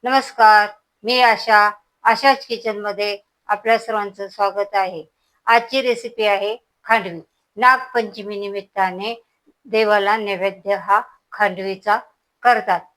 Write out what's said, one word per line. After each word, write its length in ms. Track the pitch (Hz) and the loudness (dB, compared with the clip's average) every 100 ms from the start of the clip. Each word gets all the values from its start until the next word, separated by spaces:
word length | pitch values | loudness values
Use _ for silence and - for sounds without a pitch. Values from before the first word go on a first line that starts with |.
नमस्कार, 640 | 240 269 254 - 220 214 208 - _ _ | 0 -2 -2 2 6 6 2 -6 _ _
मी 180 | 208 247 | -4 2
आशा, 500 | 240 214 226 214 208 208 _ _ | 2 2 4 4 4 0 _ _
आशाच 440 | - 220 269 269 - | 0 2 2 2 -2
किचनमध्ये 720 | 233 226 208 208 202 208 202 _ _ - | -8 -6 -6 -8 -4 -6 -6 _ _ -6
आपल्या 320 | 208 220 226 | -4 0 0
सर्वांचं 500 | 226 220 202 196 196 | 0 -6 -6 -10 -14
स्वागत 460 | - 202 196 202 | -2 -2 -2 -2
आहे. 300 | 208 185 170 160 _ _ _ - | -2 -2 -6 -16 _ _ _ 2
आजची 360 | 233 233 262 | 2 2 -4
रेसिपी 420 | 247 233 233 226 | -2 -4 -6 -2
आहे 320 | 214 196 202 226 _ _ | 0 0 -2 -8 _ _
खांडवी. 360 | - 226 185 170 - _ _ 202 | -2 0 0 -12 -16 _ _ 0
नागपंचमी 840 | 247 254 240 240 214 208 202 202 | 2 2 0 -4 -4 -10 -12 -10
निमित्ताने 840 | 202 202 196 196 185 180 208 233 _ _ _ _ | -8 -10 -10 -4 -4 -4 -8 -10 _ _ _ _
देवाला 520 | 262 220 214 208 196 220 | -4 0 2 2 2 -2
नैवेद्य 580 | 208 190 196 190 196 | -4 -4 -4 -6 -6
हा 260 | 196 196 208 - _ _ | -4 0 0 0 _ _
खांडवीचा 640 | - 208 185 190 190 214 220 - _ _ _ | -2 -2 -2 -8 -6 -2 -2 -4 _ _ _
करतात. 380 | 247 226 - 175 - | 2 2 0 -4 -4